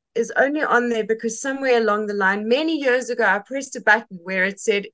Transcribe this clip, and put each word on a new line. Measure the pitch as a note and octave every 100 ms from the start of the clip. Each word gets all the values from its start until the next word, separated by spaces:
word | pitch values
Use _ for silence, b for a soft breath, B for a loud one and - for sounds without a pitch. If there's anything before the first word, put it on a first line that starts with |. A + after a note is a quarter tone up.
| _
is | - A#3 -
only | C4 D4
on | C#4+ A#3+ A#3+
there | A3+ G#3
because | A3 A#3 G#3+
somewhere | C#4 C4+ C4+ A#3+
along | A3 G#3 G#3+
the |
line, | G3+ F#3+ G3+ G#3+
many | B3+ D#4+ D#4+
years | C#4 B3 B3
ago, | A#3
I | G#3+ G3+
pressed | G3+ C4+ C4+ B3
a |
button | G#3 G#3+ A3+ F#3
where | E3+ F#3+
it | F#3 G3
said, | - G3+ G3